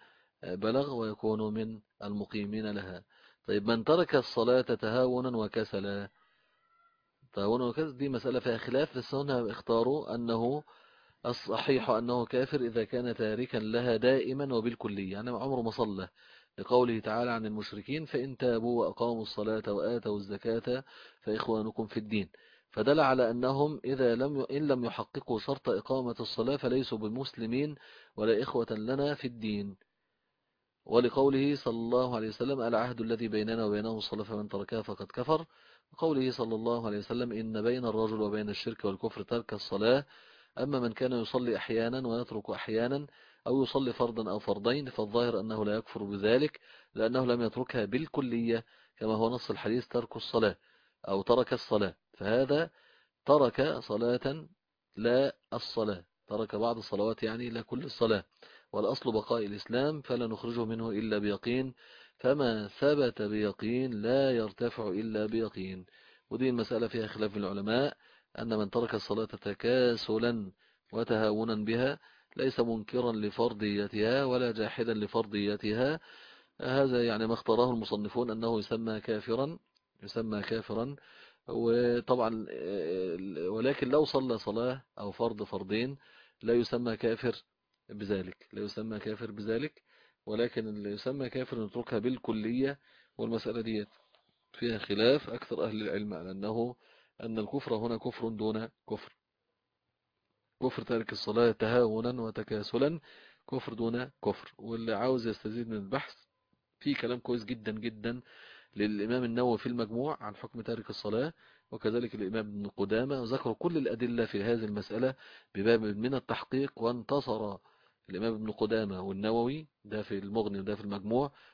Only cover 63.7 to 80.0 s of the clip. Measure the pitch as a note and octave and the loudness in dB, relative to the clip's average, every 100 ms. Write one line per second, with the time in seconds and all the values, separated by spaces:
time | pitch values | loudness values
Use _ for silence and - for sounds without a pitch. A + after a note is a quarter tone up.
63.7 | A#2+ C3 A2 A2 C3 C3+ A#2+ G#2+ - A#2+ | 0 -2 -2 2 4 4 2 -2 -2 -4
64.7 | - G#2+ F#2 A2+ G#2+ G#2+ A2 G#2+ - F#2 | -2 -2 -2 -2 -2 0 0 -2 -4 -8
65.7 | F#2 F2+ - - _ _ A#2 C3 B2 G#2+ | -8 -14 -20 -20 _ _ 0 2 2 0
66.7 | A2+ A2+ A#2 G#2+ G#2+ G#2+ G#2 G2 G2+ G2+ | 0 0 -2 -4 -2 -2 -2 -4 -2 0
67.7 | A#2+ C#3+ - _ - _ - A#2 A2 G2+ | 2 2 -2 _ -20 _ -10 -2 0 0
68.7 | A#2+ A#2 A2 - A2 G#2+ G#2 G#2 G2 A2+ | 0 0 -2 -2 -2 -2 -6 -6 -2 2
69.7 | B2+ B2 A2+ - A2 A#2+ A#2 G2 - _ | 4 4 2 0 2 2 0 -4 -12 _
70.7 | _ _ A2 A2+ A2 G#2+ G#2 A2+ G#2+ G#2+ | _ _ -4 2 4 4 2 0 0 0
71.7 | A2+ C3 D3 - - _ - C3 B2+ A#2 | 2 2 0 -10 -20 _ -2 0 2 2
72.7 | A2+ G#2 B2 A#2+ A2 G#2 G#2+ A#2 G#2 G#2+ | 0 -2 0 0 0 -2 2 0 2 0
73.7 | G2+ G2+ G#2+ A2 C3 C3+ B2+ B2 A2 G#2 | 0 0 0 2 2 2 2 0 0 -2
74.7 | - A#2 G#2+ G#2 A2+ G#2+ G#2 G2+ G#2 G#2+ | -2 -2 0 0 0 0 0 0 0 -2
75.7 | A2 C3 D#3+ - - - - _ - C#3 | 2 0 0 -8 -20 -20 -20 _ -8 0
76.7 | C3+ C3+ B2 A#2 G#2+ A2+ A2+ - A2 B2 | 4 4 4 2 2 0 0 4 6 6
77.7 | A#2 G#2 G#2 G#2 B2 A#2+ A2 A2+ A2+ G2+ | 2 -2 -2 -2 -2 -2 -2 0 -2 -2
78.7 | A2+ A2+ G#2+ A2 G#2+ B2 A#2 C#3+ E3+ _ | -4 -2 -4 -2 -4 -2 -2 -2 -6 _
79.7 | _ _ _ | _ _ _